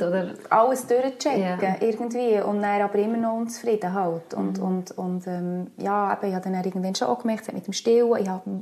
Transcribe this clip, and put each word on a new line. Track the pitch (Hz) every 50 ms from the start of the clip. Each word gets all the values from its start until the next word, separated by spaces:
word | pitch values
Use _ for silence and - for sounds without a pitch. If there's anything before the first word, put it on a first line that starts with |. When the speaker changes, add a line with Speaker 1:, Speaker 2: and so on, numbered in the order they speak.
| 185
Speaker 1:
oder? | 170 175 190 180 180 - - - -
Speaker 2:
Alles | - 220 226 262 262 233 -
durchchecken, | - 240 247 254 269 262 - - 302 262 208
Speaker 1:
Ja. | 190 180 180 180 196 190 190 -
Speaker 2:
irgendwie. | 208 226 214 214 240 240 233 240 247 240 214 208 196
Und | 202 208 208
dann | 202 202 202 208 208
aber | 202 202 208
immer | 208 220 233
noch | 233 226 226 226 226
unzufrieden | 233 226 233 - - 233 220 208 - 180 185
halt. | 202 190 175 165 165 165 - -
Und, | - 190 190 190 190
Speaker 1:
Mhm. | 190
Speaker 2:
und, | 185 185 185 180 180 - -
und, | 185 180 180 180 180
ähm, | 185 180 180 175 175 180 180 180 - - -
ja, | 185 196 202 208 202 196 202
eben, | - - 202
ich | 185
habe | 185 180 190
dann | 190 185 180
irgendwann | 190 185 190 185 190 190
schon | - 247 247
auch | 240 240
gemerkt, | - 226 220 214 -
es | -
hat | -
mit | 190 185
dem | - 190
Stillen, | - - 233 233 233 240 233 233 220
ich | 208 185
habe | 185 185 - 202 196 190